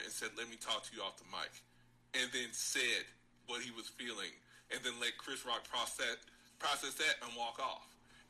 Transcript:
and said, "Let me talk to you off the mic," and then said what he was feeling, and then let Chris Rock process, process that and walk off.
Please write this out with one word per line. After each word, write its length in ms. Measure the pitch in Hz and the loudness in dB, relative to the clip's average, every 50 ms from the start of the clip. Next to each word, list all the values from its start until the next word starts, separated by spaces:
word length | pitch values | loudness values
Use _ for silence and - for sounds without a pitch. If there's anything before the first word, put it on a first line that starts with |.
and 80 | - 113 | -2 -2
said, 180 | - - 117 110 104 | -2 -2 -2 -2 -2
"Let 140 | 110 117 117 | -4 -4 -6
me 60 | 117 | -6
talk 260 | 113 - 117 110 107 - - | -4 0 0 0 0 0 -4
to 60 | 113 | -4
you 60 | 107 | -2
off 140 | 98 95 - - | -2 -2 -4 -6
the 60 | - 90 | -10 -6
mic," 220 | 95 87 76 - - - - - - - - - - - - - - | -4 -4 -4 -4 -6 -10 -18 -20 -20 -20 -20 -20 -20 -20 -10 -2 2
and 180 | 131 127 123 | 2 2 2
then 160 | 127 127 123 117 | 2 0 0 0
said 540 | 113 - - - - 139 127 120 110 95 - - - - - - - - - | -2 0 0 2 4 6 6 6 4 2 0 -4 -10 -18 -20 -20 -20 -14 -6
what 160 | - 120 120 | -4 -2 -2
he 80 | 123 123 | -2 -4
was 160 | 113 113 107 - | -6 -6 -8 -8
feeling, 440 | - - 127 120 113 101 95 85 - - - - - - - - 120 | -6 -4 -4 -2 -2 -2 -4 -4 -6 -10 -16 -20 -20 -20 -6 -4 -2
and 80 | 120 | 0
then 160 | 120 127 120 120 | 0 0 0 2
let 180 | 120 120 117 - | 0 0 0 -2
Chris 280 | - 143 135 127 127 | -4 -4 -4 -2 0
Rock 160 | 123 117 110 - - | 0 0 0 0 0
process, 460 | 131 120 113 - - - 131 117 120 - - - - - - - - - | 0 0 2 0 0 2 2 0 0 -2 -6 -14 -20 -20 -20 -20 -6 0
process 360 | 160 147 143 135 147 135 135 | 2 4 4 4 2 0 0
that 280 | - 156 156 135 - | 4 6 6 6 4
and 80 | 123 120 117 | 0 -4 -2
walk 240 | 120 117 117 - - | 0 0 0 0 0
off. 260 | 135 120 - - - - - - - - - - - | 0 0 0 -2 -8 -14 -20 -20 -20 -20 -20 -18 -6